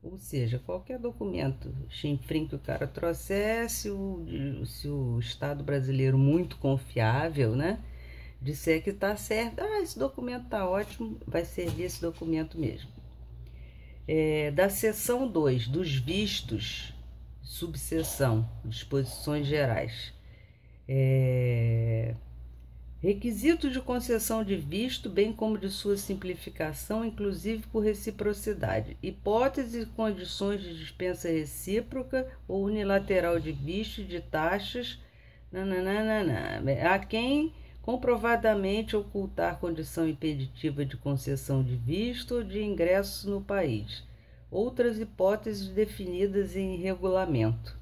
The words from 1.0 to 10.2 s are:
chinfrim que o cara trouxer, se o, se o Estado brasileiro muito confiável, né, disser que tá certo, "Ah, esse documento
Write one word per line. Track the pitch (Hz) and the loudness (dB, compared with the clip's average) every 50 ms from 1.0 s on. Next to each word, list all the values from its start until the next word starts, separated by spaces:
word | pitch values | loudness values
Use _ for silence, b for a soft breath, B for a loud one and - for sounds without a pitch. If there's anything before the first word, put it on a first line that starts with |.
| 233 240 233 - 214 202 185 - 143 139 135 - - 131 - 131 135 - | -4 -6 -6 -4 -4 -4 -2 0 0 0 -2 -2 -6 -8 -6 -6 -8 -8
chinfrim | - - - 151 147 139 - - 160 156 156 | -10 -4 -2 0 0 0 -2 0 0 0 0
que | - - | 0 -4
o | 135 | -8
cara | - - - - - | -4 -4 -4 -2 -2
trouxer, | 139 - - - 170 170 170 - - 196 196 208 214 220 233 233 226 | -4 -4 -2 0 0 0 -2 -2 -2 0 2 2 2 2 0 0 -2
se | 226 - - 214 | -2 -4 -4 -4
o, | 202 196 196 196 190 175 170 156 - - 135 143 131 - - | -4 -2 -4 -4 -4 -4 -6 -6 -4 -2 -2 -2 -2 -4 -4
se | 113 - - - 143 | -6 -6 -6 -6 -4
o | 143 143 135 123 117 117 | -2 0 0 0 0 0
Estado | 117 113 - - - 143 143 143 143 | 0 -2 -4 -4 -4 -4 -4 -4 -2
brasileiro | 143 143 139 131 131 135 131 131 131 131 135 | 0 0 0 2 2 2 4 4 6 6 8
muito | 135 139 147 170 180 - - - | 8 8 8 6 4 0 -4 -2
confiável, | - 139 139 135 - - - - 113 110 113 135 151 165 160 143 131 110 110 | 2 2 2 2 0 -4 0 2 4 4 4 4 2 0 2 4 4 4 4
né, | 131 147 175 214 226 B B B B B B B B B B B B | 4 2 2 0 0 B B B B B B B B B B B B
disser | 127 135 151 143 - 165 160 160 160 | -6 -4 -4 -2 2 4 4 4 4
que | 202 196 | -2 -2
tá | 202 - 196 208 | 0 0 0 0
certo, | 202 208 - 226 214 233 233 226 - | 0 -2 0 0 0 0 -2 -2 -4
"Ah, | 359 415 440 415 | -2 0 0 0
esse | 370 330 - 220 | 0 -2 -2 -2
documento | 254 269 269 - | -2 -2 -2 -4